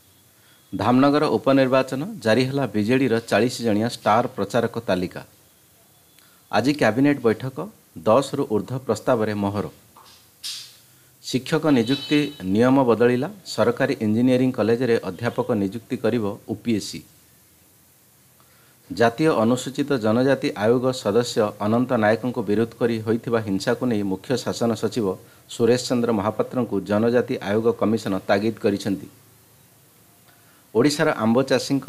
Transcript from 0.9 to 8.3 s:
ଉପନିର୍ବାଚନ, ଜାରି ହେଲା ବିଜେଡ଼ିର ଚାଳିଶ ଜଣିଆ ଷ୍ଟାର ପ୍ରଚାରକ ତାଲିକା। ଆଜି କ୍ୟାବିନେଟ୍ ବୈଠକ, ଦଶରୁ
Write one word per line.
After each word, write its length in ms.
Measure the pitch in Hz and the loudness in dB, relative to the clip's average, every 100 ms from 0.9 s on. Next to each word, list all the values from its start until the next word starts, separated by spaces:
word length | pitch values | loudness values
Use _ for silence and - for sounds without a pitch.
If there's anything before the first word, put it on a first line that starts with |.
| 127 143 147 | 4 4 4
ଉପନିର୍ବାଚନ, 960 | 151 110 135 135 131 131 127 135 196 214 | 2 0 2 4 4 2 0 -4 -8 -4
ଜାରି 260 | 110 113 | 0 2
ହେଲା 220 | 131 139 123 | 2 -2 -2
ବିଜେଡ଼ିର 520 | 107 104 131 131 113 | 0 2 2 2 0
ଚାଳିଶ 440 | - 104 123 - | 0 2 2 0
ଜଣିଆ 260 | 117 104 117 | 0 0 0
ଷ୍ଟାର 380 | - 107 110 120 | -2 2 2 0
ପ୍ରଚାରକ 520 | - 98 120 113 117 | -4 -4 -2 -2 -4
ତାଲିକା। 460 | - 92 90 - - _ _ _ _ _ _ _ _ _ _ _ - | -4 -2 -4 -8 -18 _ _ _ _ _ _ _ _ _ _ _ -6
ଆଜି 200 | 107 127 | -2 0
କ୍ୟାବିନେଟ୍ 480 | 151 113 113 143 139 | 2 2 2 2 2
ବୈଠକ, 480 | 113 104 - - 208 - _ 82 | 0 0 -4 -8 -12 -14 _ -6
ଦଶରୁ 480 | 92 123 139 | 2 2 2